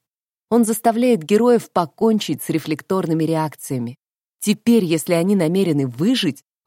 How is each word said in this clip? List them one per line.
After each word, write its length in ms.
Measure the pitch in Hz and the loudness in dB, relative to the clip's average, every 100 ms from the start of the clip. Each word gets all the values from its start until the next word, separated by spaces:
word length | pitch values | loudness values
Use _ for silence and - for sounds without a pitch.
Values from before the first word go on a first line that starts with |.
| _ _ _ _ _ | _ _ _ _ _
Он 160 | 233 | 0
заставляет 580 | 214 226 233 220 247 226 | 2 0 0 2 2 0
героев 480 | 151 208 233 233 - | 2 2 4 2 0
покончить 720 | 180 165 - 220 214 - 147 | -4 -4 -2 0 0 -2 -6
с 80 | - | -4
рефлекторными 720 | 160 156 151 - 190 170 160 | -4 -4 -8 -4 -4 -2 -2
реакциями. 760 | 156 160 156 - - 131 120 127 _ _ _ _ | 0 -2 -4 -8 -8 -6 -6 -12 _ _ _ _
Теперь, 440 | - 214 - 233 | -2 0 2 2
если 300 | 180 160 - | 2 -2 0
они 220 | 170 180 202 | 0 2 2
намерены 500 | 160 185 180 147 135 | 2 0 0 0 -2
выжить, 560 | 120 190 247 180 - _ _ | -2 -2 0 -2 -6 _ _